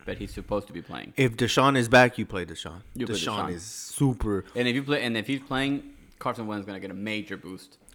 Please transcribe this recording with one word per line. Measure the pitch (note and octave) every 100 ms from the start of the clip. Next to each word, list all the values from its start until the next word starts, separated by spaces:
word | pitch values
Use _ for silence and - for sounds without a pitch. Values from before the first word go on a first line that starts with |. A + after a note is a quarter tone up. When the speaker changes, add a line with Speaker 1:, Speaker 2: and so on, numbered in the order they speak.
Speaker 1:
but | - -
he's | G2+
supposed | - F#2+ G#2 -
to |
be | E2+
playing. | - B1+ - -
Speaker 2:
If | C3 A2+
Deshaun | A#2+ - C3+ C3+
is | A2+
back, | B2 B2 -
you |
play | G#2 G2 E2+
Deshaun. | D#2+ - D#2+ -
Speaker 1:
You | B2 A#2
play | G2+
Speaker 2:
Deshaun | E2+ G#2+ D#2+
Speaker 1:
Deshaun. |
Speaker 2:
is | F2
super | F2+ - - - C#3 B2 G#2+ F#2+ -
Speaker 1:
And | A#2+ B2
if | B2
you |
play, | C#3 D3
and | A#2+ A2+
if | G#2+
he's | C3+
playing, | C3+ C3 C#3 C#3 - - - -
Carson | C3 A#2 A2
Wentz | G#2
is | G2
gonna | G2
get | F#2+
a |
major | F#2+ G#2+ G#2+ G#2 G2
boost. | F2 F#2 - - -